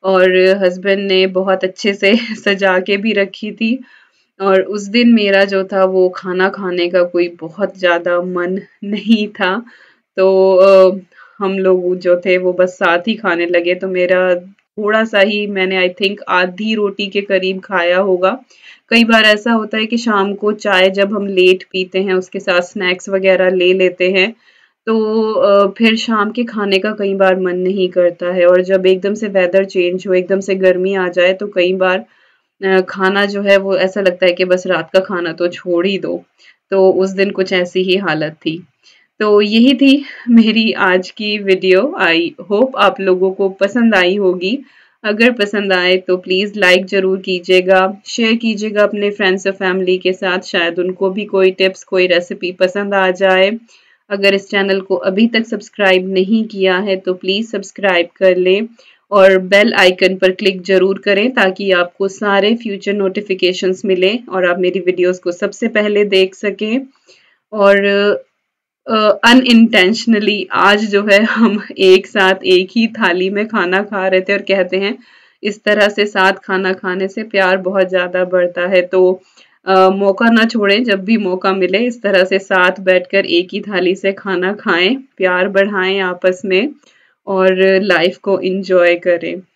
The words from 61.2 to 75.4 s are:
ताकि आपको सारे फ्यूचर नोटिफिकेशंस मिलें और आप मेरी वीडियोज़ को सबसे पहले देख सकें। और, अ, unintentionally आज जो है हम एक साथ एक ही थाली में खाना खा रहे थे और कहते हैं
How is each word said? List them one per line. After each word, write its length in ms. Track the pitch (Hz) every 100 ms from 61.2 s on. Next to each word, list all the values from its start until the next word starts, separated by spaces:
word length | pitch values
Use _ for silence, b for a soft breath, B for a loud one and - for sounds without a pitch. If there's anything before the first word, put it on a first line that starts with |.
| 226
ताकि 420 | 262 190 185 202
आपको 360 | 175 175 _ 196
सारे 460 | 196 208 196 202
फ्यूचर 380 | 233 226 196 196
नोटिफिकेशंस 880 | 202 190 190 208 185 180 180 190 185
मिलें 420 | 220 185 185 233 -
और 220 | 185 180
आप 80 | 175
मेरी 220 | 180 185
वीडियोज़ 400 | 180 180 180 180
को 120 | 180
सबसे 360 | 175 202 - 226
पहले 360 | 220 208 208
देख 300 | 208 190 190
सकें। 520 | - 208 196 214 240 269 b b b b b _
और, 320 | 214 196 202 202 202 202 - - _ _ _ _ _ -
अ, 320 | 226 214 - 226
unintentionally 1160 | 247 254 233 226 220 180 226 - 220 208 208 -
आज 320 | - 180 208
जो 220 | 214 196 208
है 100 | 202
हम 400 | 220 214 226 208 - -
एक 280 | 190 185 -
साथ 280 | 214 190 190
एक 240 | 190 185 185 233
ही 100 | 226
थाली 440 | 220 208 175 185
में 180 | 202 214
खाना 340 | 220 180 185
खा 260 | 202 208 190
रहे 120 | 185
थे 120 | 185
और 60 | 202
कहते 380 | 196 196 180 180
हैं 220 | 196 - b b b b